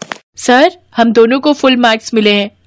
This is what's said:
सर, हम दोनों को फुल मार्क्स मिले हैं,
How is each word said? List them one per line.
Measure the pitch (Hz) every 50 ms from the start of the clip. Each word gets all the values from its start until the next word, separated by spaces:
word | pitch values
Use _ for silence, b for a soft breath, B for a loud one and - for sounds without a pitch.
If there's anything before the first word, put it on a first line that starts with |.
| - - - - _ _ _ -
सर, | - - 247 254 294 359 359 - _ _ _
हम | - 226 233 220
दोनों | 233 226 226 254 277
को | - 302 285
फुल | - - 262 254 247
मार्क्स | 247 233 220 220 - - -
मिले | 220 214 208 208
हैं, | 202 202 208 - _ _